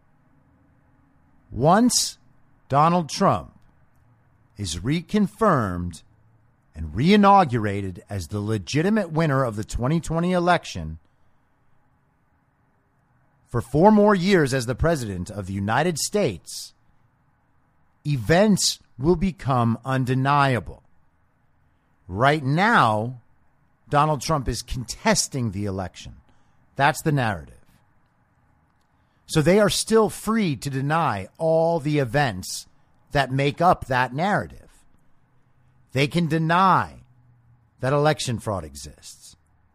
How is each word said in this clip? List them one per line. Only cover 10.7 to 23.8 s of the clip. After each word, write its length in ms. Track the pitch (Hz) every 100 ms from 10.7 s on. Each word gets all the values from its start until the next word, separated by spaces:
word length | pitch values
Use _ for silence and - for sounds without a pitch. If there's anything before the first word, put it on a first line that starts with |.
| 92 78 80 _ _ _ _ _ _ _ _ _ _ _ _ _ _ _ _ _ _ _ _ _ _ _ _ -
for 140 | 120
four 300 | - 147 202
more 240 | 208 208 202
years 380 | 180 185 139
as 120 | 135 117
the 100 | 127
president 540 | 160 160 113 92 90
of 160 | 101 92
the 80 |
United 440 | 98 101 120 175 151
States, 760 | - 208 160 85 - - - _ _ _ _ _ _ _ _ _ _ _ _ _ 147
events 760 | 139 101 170 220 185 - - _ -
will 180 | 143 175
become 640 | 190 - 135 127 117 113 131
undeniable. 1000 | 131 127 131 139 143 139 117 78 64 _ _ _ _ _ _ _ _ _ _ _ _ -
Right 360 | 95 135 156
now, 760 | 131 156 214 220 120 107 117 127 _ _ _ _ _ _